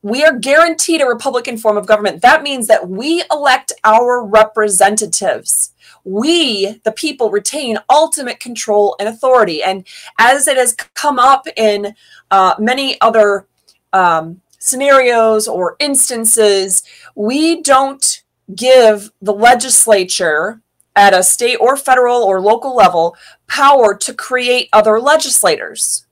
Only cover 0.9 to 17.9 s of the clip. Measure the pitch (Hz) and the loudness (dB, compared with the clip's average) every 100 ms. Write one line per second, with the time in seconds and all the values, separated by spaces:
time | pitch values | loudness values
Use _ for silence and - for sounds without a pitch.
0.9 | 330 262 226 277 240 233 233 220 208 202 | 0 0 -2 -4 -4 -6 -4 -2 -2 0
1.9 | 214 208 175 240 311 285 269 214 330 175 | 0 0 0 2 2 0 -8 0 0 0
2.9 | 190 277 339 - 302 285 262 - - 220 | -8 -4 -4 -4 -2 0 0 -4 -4 2
3.9 | 220 247 247 214 214 214 226 214 185 196 | 2 2 -2 2 2 2 0 -2 2 0
4.9 | 214 202 - 185 117 - - - _ _ | 0 -4 -4 -4 -4 -4 -4 -6 _ _
5.9 | _ - 196 277 339 294 208 190 220 220 | _ -8 -4 0 0 0 -2 -6 -6 -8
6.9 | 220 320 269 226 196 196 285 262 220 _ | -6 -8 -4 -2 -2 -4 -8 -6 -8 _
7.9 | 285 320 311 254 - 240 226 - 208 202 | 2 2 -2 -8 -12 -14 -12 -2 0 0
8.9 | - 202 220 262 254 202 156 185 190 185 | -2 -8 -4 2 2 2 -2 -4 -6 -10
9.9 | - - - 233 277 277 262 247 - - | -20 -16 0 2 2 0 0 -2 -4 -12
10.9 | - 294 262 254 277 294 - 220 202 202 | -6 -4 0 2 2 -2 -2 -2 0 -6
11.9 | 214 _ - _ 196 185 - 214 262 269 | -12 _ -20 _ 2 2 0 -2 -2 -4
12.9 | - 226 226 208 196 _ _ _ _ _ | -2 0 2 2 0 _ _ _ _ _
13.9 | 190 180 165 160 180 _ _ - 254 277 | 0 2 0 -4 -16 _ _ -6 -2 2
14.9 | 269 254 233 220 220 214 185 180 - 294 | 4 4 2 2 0 -2 -4 -6 -4 -4
15.9 | 269 - 240 226 - 214 196 190 185 - | -2 -2 -4 -2 2 2 2 -2 -6 -6
16.9 | - - - 208 269 320 330 311 269 269 | -20 -20 -8 -4 0 0 -2 0 2 0